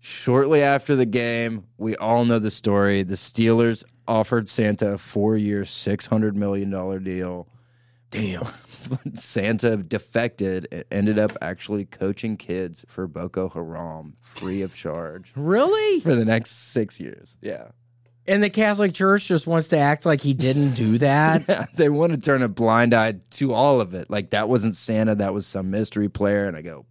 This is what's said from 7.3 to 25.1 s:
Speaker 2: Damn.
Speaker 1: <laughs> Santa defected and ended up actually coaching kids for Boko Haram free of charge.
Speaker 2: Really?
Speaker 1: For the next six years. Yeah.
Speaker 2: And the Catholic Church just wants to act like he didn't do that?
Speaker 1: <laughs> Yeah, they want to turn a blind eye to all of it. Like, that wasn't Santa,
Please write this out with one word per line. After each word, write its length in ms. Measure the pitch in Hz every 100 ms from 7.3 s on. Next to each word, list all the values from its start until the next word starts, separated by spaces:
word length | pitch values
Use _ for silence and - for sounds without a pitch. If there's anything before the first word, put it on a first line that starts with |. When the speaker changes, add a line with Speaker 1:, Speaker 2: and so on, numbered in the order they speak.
| 90 85 _ _ _ _ _ _
Speaker 2:
Damn. 320 | - 104 90 117 - - -
Speaker 1:
<laughs> 320 | - 127 -
Santa 600 | - - 117 101 110 120 107
defected 920 | 87 110 - 113 120 - 95 92 -
and 120 | 85 -
ended 280 | 101 104 107
up 180 | 107 -
actually 440 | 85 92 - 104
coaching 520 | 98 - 98 101 113 104
kids 480 | - 90 92 82 -
for 180 | - 92
Boko 420 | 78 87 92 92
Haram 680 | 87 82 82 85 80 76 -
free 420 | - - 92 98
of 120 | 95
charge. 580 | - - 80 82 85 - 135
Speaker 2:
Really? 640 | 151 202 311 427 427 359
Speaker 1:
For 140 | 165
the 100 | 123
next 260 | 110 113 113 - -
six 280 | - 104 -
years. 340 | 65 50 - _
Yeah. 280 | 104 76 57 - _ _ _ _ -
Speaker 2:
And 160 | 196
the 80 | 208
Catholic 440 | 202 214 202 202
Church 320 | 160 190 202 -
just 200 | 170 165
wants 200 | 165 156
to 100 | 160
act 280 | 143 147 170
like 140 | 147
he 120 | 143
didn't 380 | 131 131 135 143
do 260 | 127 110 117
that? 440 | 143 139 156 160
Speaker 1:
<laughs> 40 | 156
Yeah, 180 | 190 -
they 140 | - 151
want 260 | 147 170
to 60 | 151
turn 220 | 143 135
a 60 | 123
blind 460 | 95 113 113 120
eye 200 | 117 110 98 _
to 220 | - 139
all 280 | 113 139 131
of 140 | 98
it. 140 | 92 -
Like, 200 | 104 98
that 180 | 104 107
wasn't 280 | 123 110 95
Santa, 400 | - 110 110